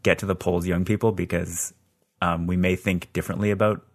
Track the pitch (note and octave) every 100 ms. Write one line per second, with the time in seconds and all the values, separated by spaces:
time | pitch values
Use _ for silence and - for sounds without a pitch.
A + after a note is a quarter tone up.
0 | G2+ E2 G2 F2+ - F2 F2 F2 F2+ G#2
1 | A2+ F#2 F2 E2+ F2 E2+ - - _ _
2 | _ _ F2 E2+ E2+ F2+ F#2 F#2 - F2
3 | - E2+ - G2 G#2 G2+ G#2+ G#2 -